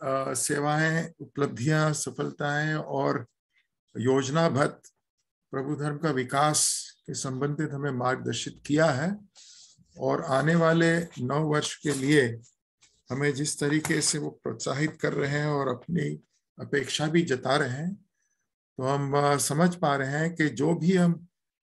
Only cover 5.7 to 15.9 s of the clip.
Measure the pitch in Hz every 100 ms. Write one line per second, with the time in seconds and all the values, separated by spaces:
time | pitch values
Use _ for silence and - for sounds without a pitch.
5.7 | 143 147 147 160 131 123 139 151 147 -
6.7 | - - - - 123 139 127 143 147 151
7.7 | 139 143 127 127 127 120 - - - -
8.7 | 147 160 127 170 208 - - - - -
9.7 | _ _ - 131 143 165 135 147 170 160
10.7 | 165 165 170 170 - 127 143 156 147 143
11.7 | - 151 135 135 151 120 117 - _ _
12.7 | _ _ _ - 127 147 147 147 - 143
13.7 | 151 151 156 - 151 151 - 135 117 143
14.7 | 135 156 - 147 147 139 147 151 143 131
15.7 | 120 -